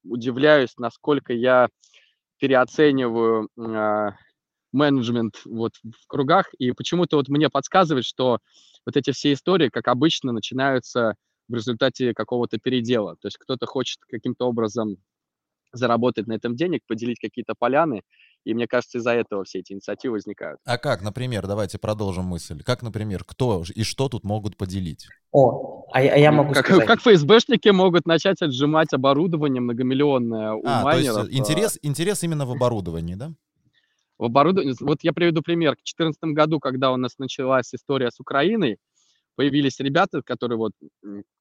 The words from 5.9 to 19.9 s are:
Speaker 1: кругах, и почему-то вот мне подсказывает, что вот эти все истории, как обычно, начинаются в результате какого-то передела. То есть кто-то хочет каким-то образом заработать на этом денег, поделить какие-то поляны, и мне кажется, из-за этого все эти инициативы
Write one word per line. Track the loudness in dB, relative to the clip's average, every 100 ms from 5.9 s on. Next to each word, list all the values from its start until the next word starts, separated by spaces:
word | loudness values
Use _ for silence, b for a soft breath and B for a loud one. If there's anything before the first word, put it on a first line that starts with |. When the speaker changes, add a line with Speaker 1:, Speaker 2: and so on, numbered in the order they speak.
| -20 _
Speaker 1:
кругах, | -4 2 2 0 -4
и | -4
почему-то | -4 -4 -2 0 0
вот | 0
мне | 2 2
подсказывает, | 0 0 2 2 0 -4
что | -2 0 0 b b b b -4
вот | -2
эти | -2
все | -2 0
истории, | 0 0 2 2
как | 0 -2
обычно, | 2 2 0 -4
начинаются | -6 -6 -2 0 -2 -2 -2 -2 -2 _ _ -8
в | -6
результате | -4 -2 -2 0 -4
какого-то | -2 -4 -4 -4 -4
передела. | -2 -2 0 -2 -2 -8
То | -14
есть | -14
кто-то | -10 -8 -6
хочет | -6 -6 -10 _
каким-то | -10 -8 -4 -4
образом | -2 -4 -4 -6 -8 _ _ _ _ _ _ _
заработать | -4 0 2 0 -2 -6
на |
этом | -6 -6 -4
денег, | -4 -4 -6
поделить | -6 -6 -6
какие-то | -8 -10 -10 -4
поляны, | 0 2 0 -4 -10 b b b -6
и |
мне | -4 -2
кажется, | -2 -4 -6
из-за | -2
этого | -2 -2 -6 -8
все | -10
эти | -12
инициативы | -16 -12